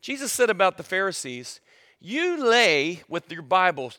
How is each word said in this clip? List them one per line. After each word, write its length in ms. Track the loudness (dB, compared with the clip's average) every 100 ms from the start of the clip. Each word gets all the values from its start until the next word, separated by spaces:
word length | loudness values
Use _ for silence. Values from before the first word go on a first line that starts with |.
Jesus 320 | -8 -8 -6
said 180 | 0 0
about 260 | 4 0 0
the 60 |
Pharisees, 760 | -6 -2 -2 -4 -10 -10 -12 -18 _ _ _ _ -8
you 300 | -4 -2 0
lay, 640 | 4 4 6 4 0 -4 -8
with 240 | -8 -8
your 80 | -16
Bible 500 | 0 2 4 0 -8